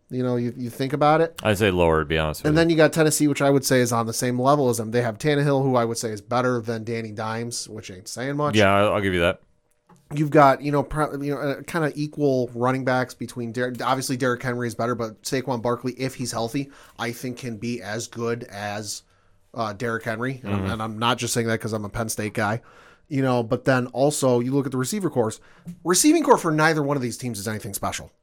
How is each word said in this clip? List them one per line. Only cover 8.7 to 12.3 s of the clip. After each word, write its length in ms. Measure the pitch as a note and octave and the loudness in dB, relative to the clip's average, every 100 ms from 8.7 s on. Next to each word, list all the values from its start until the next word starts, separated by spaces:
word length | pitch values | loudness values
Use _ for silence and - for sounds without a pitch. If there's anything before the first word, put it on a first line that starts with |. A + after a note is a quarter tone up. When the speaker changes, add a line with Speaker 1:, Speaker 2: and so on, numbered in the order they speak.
Speaker 2:
I'll, 200 | G2+ G#2 | 6 4
I'll 80 | G2 | 2
give 120 | G2 | 2
you 80 | F2+ | 4
that. 200 | E2+ - _ _ _ _ _ - _ | 2 0 _ _ _ _ _ -20 _
Speaker 1:
You've 160 | D3 D3+ | -4 2
got, 320 | D#3 C#3 C3 | 6 6 6
you 100 | C#3+ | 0
know, 120 | C#3+ | -2
pro-, 380 | B2+ D3+ D3 C#3 | -2 -2 -2 -2
you 140 | C#3+ C3+ | -6 -4
know, 60 | |
uh, 200 | C#3+ - C#3+ | -4 -6 -6
kinda 240 | F3 D#3 | -2 -2
equal 560 | D3 D3+ D3+ C#3+ | -2 -6 0 2